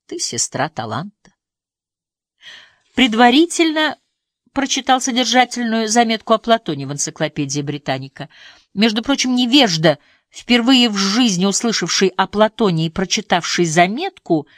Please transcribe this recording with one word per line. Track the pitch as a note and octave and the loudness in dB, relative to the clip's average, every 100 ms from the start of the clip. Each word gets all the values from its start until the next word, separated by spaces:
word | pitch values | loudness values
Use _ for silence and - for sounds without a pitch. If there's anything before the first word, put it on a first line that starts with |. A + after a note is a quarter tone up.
| _ | _
ты | E4+ | -10
сестра | - A#2+ - - C#3+ | -8 -6 -6 -4 -6
таланта! | - A2+ G#2+ G3 - _ _ _ _ _ _ _ _ _ _ _ _ - - - _ _ - | -6 -8 -8 -10 -14 _ _ _ _ _ _ _ _ _ _ _ _ -20 -20 -20 _ _ 0
Предварительно | B3 A3 B3 C4 E4+ - E4 D#4 D4+ - _ _ _ _ _ | 2 6 6 6 2 2 0 0 -2 -4 _ _ _ _ _
прочитал | - C4+ - B3+ C4 | -6 -4 -4 0 0
содержательную | B3+ A#3+ A#3+ B3 B3 B3 A#3 A3+ A3 | 0 -2 2 2 2 -2 -2 -2 0
заметку | A3+ A#3 A3 - | 2 2 0 0
о | A3 | 0
Платоне | - A3+ - D3 C3+ | 2 0 0 -8 -6
в | |
энциклопедии | C#3+ - - D#3 - C#3+ C#3 | -6 -8 -4 -4 -4 -4 -4
«Британика». | C#3+ D3 - C3 C3+ - C3+ _ - - _ | -6 -6 -4 -6 -6 -14 -18 _ -20 -20 _
Между | - A3+ A3 | 0 0 0
прочим, | A#3 C#4 B3+ B3 | -2 -2 0 0
невежда — | B3 C#4 A#3+ E3 E3 E3+ _ _ _ | 2 2 2 2 0 0 _ _ _
впервые | - - A#3+ A#3 C4 A#3+ | -18 0 0 4 4 4
в | G3+ | 0
жизни | G3 G#3+ B3 F3+ G3 | -2 0 0 0 0
услышавший | G3 A#3 G#3 E3+ - F#3+ | 0 -2 -4 -4 0 0
о | - F#3+ | 0 -4
Платоне | G3+ G#3+ - A3 E3 D#3+ | 0 0 2 0 0 -2
и | |
прочитавший | E3 F#3 - - F3+ - - E3+ | -4 -4 -4 -2 -2 -2 -2 0
заметку, | D#3 F3+ A3+ F#4+ - - E3 C#3+ | 2 0 0 -8 -10 -4 -2 -2